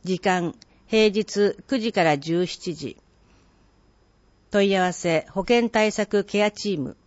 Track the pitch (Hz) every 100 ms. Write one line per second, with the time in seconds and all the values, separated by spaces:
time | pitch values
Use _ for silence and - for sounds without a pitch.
0 | 175 185 202 185 170 - - _ _ 220
1 | 220 202 208 202 202 - - 269 226 202
2 | 165 147 151 170 180 - - 156 139 -
3 | _ _ _ _ _ _ _ _ _ _
4 | _ _ _ _ _ 208 202 196 180 175
5 | 175 160 - 185 185 240 233 226 214 208
6 | 208 208 196 208 208 208 208 175 131 -